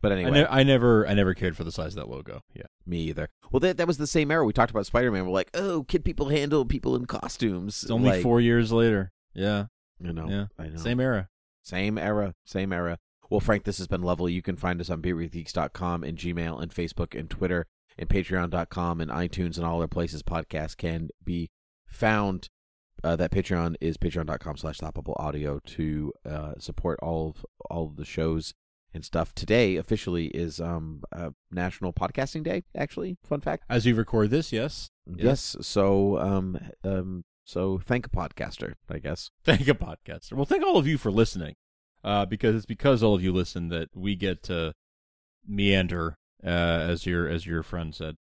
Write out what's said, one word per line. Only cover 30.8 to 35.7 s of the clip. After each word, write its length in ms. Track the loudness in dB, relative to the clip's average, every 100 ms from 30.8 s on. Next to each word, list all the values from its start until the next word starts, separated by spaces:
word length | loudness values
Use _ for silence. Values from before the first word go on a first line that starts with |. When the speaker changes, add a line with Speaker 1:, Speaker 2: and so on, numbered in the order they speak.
| -6 -12 -14
Speaker 1:
uh, 160 | -10 -10 -12 _
National 420 | -4 -4 -4 -6
Podcasting 500 | -4 -4 -2 -4 -4
Day, 200 | -4 -4 -6
actually. 440 | -6 -6 -6 -8 -8
Fun 200 | -6 -4
fact. 220 | -2 -6 -2
Speaker 2:
As 160 | 2
we 80 | 4
record 380 | 2 2 2 4
this, 200 | 2 0
yes. 360 | -2 -4 -6 -14 _ -14
Speaker 1:
Yes. 480 | 2 2 2 -2
Speaker 2:
Yes. 20 | -8
Speaker 1:
So, 520 | -2